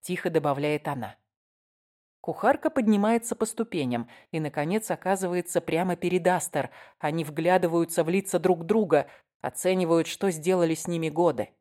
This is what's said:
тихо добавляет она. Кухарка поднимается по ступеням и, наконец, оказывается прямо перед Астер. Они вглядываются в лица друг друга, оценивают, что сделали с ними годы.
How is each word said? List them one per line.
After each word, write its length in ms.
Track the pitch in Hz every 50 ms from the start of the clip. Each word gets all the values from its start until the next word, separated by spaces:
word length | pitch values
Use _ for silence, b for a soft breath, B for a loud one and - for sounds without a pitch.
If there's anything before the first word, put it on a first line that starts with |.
тихо 300 | - - 180 170 - 185
добавляет 580 | 165 160 147 147 139 139 143 151 151 147 _ 156
она. 280 | 143 135 113 101 - _ _ _ _ _ _ _ _ _ _ _ _ _ _ _ _ _ _ _ _ _
Кухарка 480 | - - 160 - - 226 285 302 - 311
поднимается 640 | 302 277 226 214 214 202 202 214 233 233 226 - 226
по 120 | - 226
ступеням 600 | 214 - - 226 226 - 170 139 127 120 117 117 B B B B B
и, 100 | - 160
наконец, 500 | 156 147 - 151 147 160 190 220 214 -
оказывается 720 | 180 - - 185 196 185 190 180 175 180 175 - - 170
прямо 360 | - - 156 160 180 185 175
перед 300 | 170 - 175 175 180 165
Астер. 440 | 180 180 170 - - - 151 135 - B B B B B B
Они 260 | - 151 151 165 160
вглядываются 800 | 143 147 151 160 170 180 185 180 170 165 170 165 160 - - 165
в 60 | 160
лица 280 | 175 196 190 - - 175
друг 280 | 156 185 180 165 165
друга, 420 | 160 208 226 214 160 - 143 139 B B B B _ _ _
оценивают, 680 | - 143 - - - 180 185 185 180 165 170 165 160
что 240 | 160 - - 202 196
сделали 440 | 170 156 147 180 190 180 175 160 160
с 120 | 156 -
ними 220 | 175 175 165 160 160
годы. 420 | 151 160 175 170 139 117 104 - _ _